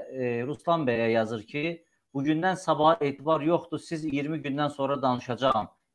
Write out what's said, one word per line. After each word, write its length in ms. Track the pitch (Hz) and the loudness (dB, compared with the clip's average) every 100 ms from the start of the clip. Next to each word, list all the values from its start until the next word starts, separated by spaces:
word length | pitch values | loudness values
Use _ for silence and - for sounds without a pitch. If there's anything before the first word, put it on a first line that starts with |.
| - | -4
e, 340 | 131 123 120 123 | -4 -2 -2 -4
Ruslan 400 | 147 - 170 139 | -4 0 0 2
bəyə 240 | 113 117 | 2 4
yazır 320 | 113 110 117 | 2 2 -2
ki, 400 | 101 147 160 170 _ _ _ | -6 -6 -4 -6 _ _ _
"Bugündən 420 | 139 139 156 185 180 | -4 0 2 2 0
sabaha 420 | - 147 151 165 | 0 4 6 4
etibar 400 | 143 139 139 156 | 2 -2 0 0
yoxdur, 380 | 147 170 - 151 | 2 0 0 -8
siz 260 | - 165 156 | -6 -6 -4
iyirmi 320 | 139 143 160 | -4 -4 -4
gündən 320 | 139 135 147 | -4 -2 -2
sonra 320 | 143 135 139 | -2 -2 0
danışacağam 680 | 131 123 - 113 131 113 104 _ _ | 0 0 -2 0 2 2 0 _ _